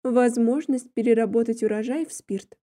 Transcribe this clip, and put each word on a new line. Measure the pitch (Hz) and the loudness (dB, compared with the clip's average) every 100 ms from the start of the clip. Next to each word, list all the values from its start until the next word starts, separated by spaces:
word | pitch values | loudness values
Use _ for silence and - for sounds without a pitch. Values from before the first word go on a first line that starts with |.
возможность | 254 247 247 240 233 269 311 262 - | -2 2 2 2 2 0 -2 -4 -4
переработать | - 226 226 226 220 226 226 | -2 2 2 2 0 0 -2
урожай | 214 214 226 285 311 | -2 -2 -4 -4 -6
в | |
спирт. | - - 196 - _ _ | -10 -8 -8 -10 _ _